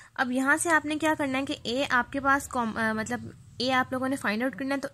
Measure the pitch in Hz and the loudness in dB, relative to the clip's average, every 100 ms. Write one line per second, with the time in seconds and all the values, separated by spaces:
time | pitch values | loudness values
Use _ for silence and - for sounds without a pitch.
0 | - - 254 254 269 311 349 311 294 311 | -10 -4 -2 0 2 2 4 2 2 0
1 | 311 311 277 254 - 294 214 247 285 247 | 2 2 0 -2 -2 -4 -4 -2 2 0
2 | 240 277 269 277 277 254 226 - 220 220 | 0 0 2 2 0 -2 -2 0 -2 -2
3 | 220 247 226 - - - 247 254 254 262 | -2 -6 -6 -16 -14 -4 0 2 0 -2
4 | 262 277 208 214 262 190 269 277 277 | -2 0 0 0 -2 -2 -2 -2 -4